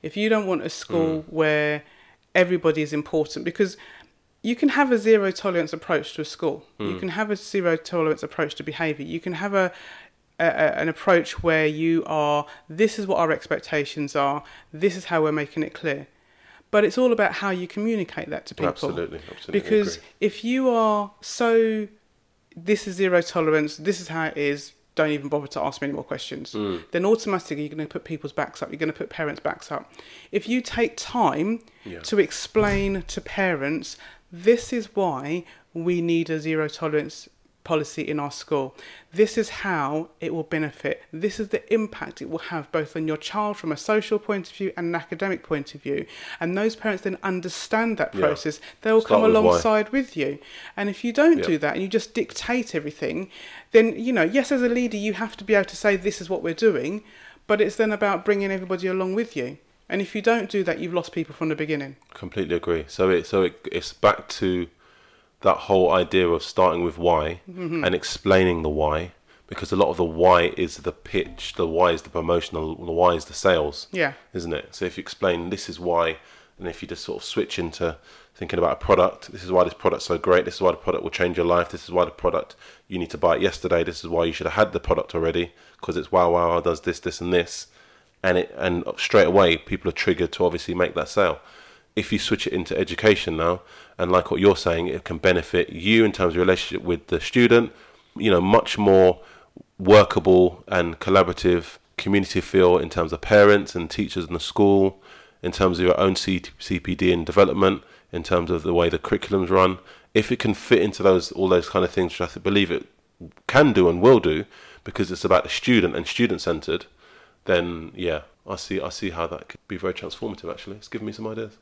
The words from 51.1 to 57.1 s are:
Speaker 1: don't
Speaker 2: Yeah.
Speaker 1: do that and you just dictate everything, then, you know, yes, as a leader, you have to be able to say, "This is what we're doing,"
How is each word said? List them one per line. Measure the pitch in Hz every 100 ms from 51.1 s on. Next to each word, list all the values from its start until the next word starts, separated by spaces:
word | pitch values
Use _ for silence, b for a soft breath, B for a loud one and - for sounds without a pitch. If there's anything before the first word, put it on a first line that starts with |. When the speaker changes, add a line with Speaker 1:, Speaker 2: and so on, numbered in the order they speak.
Speaker 1:
don't | 226 311 320
Speaker 2:
Yeah. | -
Speaker 1:
do | 160
that | 151
and | -
you | 190
just | 226 -
dictate | - 185 - - 254 226 160
everything, | 147 147 143 160 185 B B B B
then, | 226 226 -
you | 233
know, | 233
yes, | 165 254 254
as | 269
a | 247
leader, | 240 240 208
you | 214
have | 190 220 -
to |
be | 202 208
able | 196
to | -
say, | 214 196
"This | 190 -
is | 175
what | 185
we're | 165
doing," | 160 226 151 131 208 B